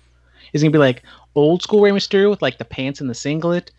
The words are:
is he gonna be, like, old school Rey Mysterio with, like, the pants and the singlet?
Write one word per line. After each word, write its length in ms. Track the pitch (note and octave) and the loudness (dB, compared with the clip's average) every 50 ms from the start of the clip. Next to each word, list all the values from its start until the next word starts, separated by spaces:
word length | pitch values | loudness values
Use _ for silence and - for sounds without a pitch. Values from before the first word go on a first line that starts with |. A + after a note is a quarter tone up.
| _ _ _ _ _ _ _ _ - - - | _ _ _ _ _ _ _ _ -16 -8 -4
is 80 | D#3 | 0
he 60 | D3+ | 0
gonna 60 | D#3 D3 | 2 4
be, 60 | D#3 | 4
like, 240 | C#3+ C3 B2 - - - - _ _ _ _ | 2 2 0 -2 -8 -18 -20 _ _ _ _
old 280 | D3+ D3 D3+ E3+ F3+ - | 0 2 2 2 0 -2
school 180 | - - G#3+ | 0 2 2
Rey 120 | G3+ G3+ G3+ | 4 4 2
Mysterio 360 | G3+ - - - G3 G3 G#3 | 0 -2 -2 0 0 2 2
with, 140 | G#3 F#3+ - | 0 0 -2
like, 160 | C3+ - - | -4 -6 -6
the 60 | - | -12
pants 360 | - - - C3 C3+ C#3 - | -14 -10 -8 -8 -8 -8 -8
and 80 | D3 C3 | -8 -8
the 60 | A#2 | -8
singlet? 560 | - - C#3 D3 E3 D#3 E3+ F3 F3 - - _ | -8 -6 -6 -6 -4 -2 -2 -4 -4 -6 -8 _